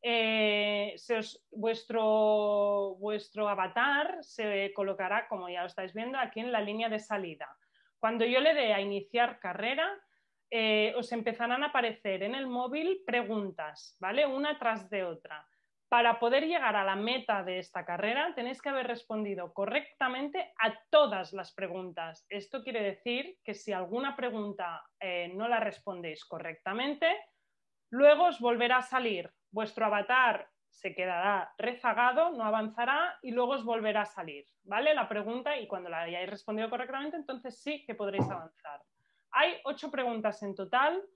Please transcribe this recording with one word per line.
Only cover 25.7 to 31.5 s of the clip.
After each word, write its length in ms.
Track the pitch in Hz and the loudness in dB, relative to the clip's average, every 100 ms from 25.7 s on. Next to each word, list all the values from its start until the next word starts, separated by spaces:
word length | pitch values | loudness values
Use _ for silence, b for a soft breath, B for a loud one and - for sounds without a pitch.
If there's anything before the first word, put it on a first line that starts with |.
| - - 180 170 151 - | -4 -10 -8 -8 -10 -12
correctamente, 920 | 165 170 165 - 208 269 294 330 415 - _ _ _ _ _ _ | -10 -10 -8 -6 -2 -2 2 2 2 -4 _ _ _ _ _ _
luego 360 | 240 285 294 | 8 10 10
os 140 | 349 254 | 6 4
volverá 380 | 240 233 240 254 | 0 2 4 4
a 40 | |
salir. 500 | 254 254 240 185 170 _ _ | 2 0 0 -2 -6 _ _
Vuestro 360 | 202 214 - 220 | -6 -6 0 2
avatar 640 | 202 202 254 254 208 - _ _ | 2 2 4 6 2 -4 _ _
se 260 | _ 190 | _ -10
quedará 600 | 170 180 175 190 196 170 | -4 -2 0 0 0 -2